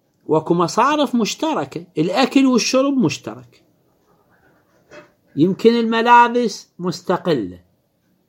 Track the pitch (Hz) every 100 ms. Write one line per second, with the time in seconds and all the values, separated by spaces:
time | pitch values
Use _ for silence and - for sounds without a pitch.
0 | _ _ - 151 151 170 165 - 262 302
1 | 277 240 202 - 311 233 139 151 175 -
2 | 170 254 254 277 269 247 - 254 277 269
3 | 160 - 113 117 123 _ _ _ _ _
4 | _ _ _ _ _ _ _ _ _ -
5 | - _ _ - 180 185 226 233 226 226
6 | 233 240 240 240 226 - - - 175 -
7 | - 180 180 143 92 87 _ _ _ _
8 | _ _